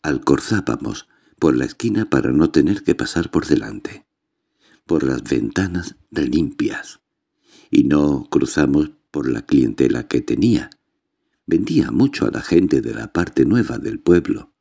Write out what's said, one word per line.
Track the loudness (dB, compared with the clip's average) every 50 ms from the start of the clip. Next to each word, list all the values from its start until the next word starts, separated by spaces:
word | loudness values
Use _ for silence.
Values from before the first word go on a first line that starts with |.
| -2
Alcorzábamos | -4 -4 -2 2 2 0 2 2 -2 -2 -2 0 -2 -4 -4 -6 -10 -10 -12 -16 _ _ _ _ _ _ _
por | 2 2 2
la | 2 -2
esquina | -4 -6 _ -4 -2 -2 -2 -2 0
para | 0 0 0 2
no | 2 2 2 4
tener | 4 2 2 4 0 0 0
que | -2 0
pasar | 0 -2 -4 -4 -4 -4 -2
por | -2 -2 0
delante, | 2 0 0 0 -6 -12 -12 -12 -14 -16 -16 _ _ _ _ _ _ _ _ _ _ _ _ _ _ _ _ _
por | 0 0 0 2
las | 0 -2 -4 -2
ventanas | -2 -2 -2 -2 -2 -2 -2 -2 -2 -2 -6 -8 -8 -14 _ _ _
limpias, | -4 -4 -2 0 0 0 0 0 -2 -4 -4 -4 -4 -6 -12 -14 -20 _ _ _ _ _ _ _ _ _ _ _ _ -20 _ _
y | 2 2 4
no | 4 4 2 4 2 0 -2 -4 -2
cruzamos | 0 0 0 0 0 0 2 2 2 2 0 0 -6 _ _ _
por | -8 -6 -4 -4
la | -4 -6 -4
clientela | 2 2 2 2 2 0 0 0 0 0 -2 -4
que | -4 -4 -4
tenía. | -2 -2 -2 0 2 2 2 2 0 -6 -18 _ _ _ _ _ _ _ _ _ _ _ _ _ _
Vendía | -2 0 0 0 0 0 0 0 0
mucho | 2 2 2 2 2 -2 -4
a | -4
la | -4 -6
gente | -4 2 2 4 4 4 0 0
de | 0 -2 -8
la | -10 -12 -6 _
parte | -4 -4 -2 2 2 2
nueva | 4 4 2 0 0 -4
del | -6 -6 -8 -8 -4
pueblo. | _ 4 4 4 4 0 -6 -6 -8 _ _ _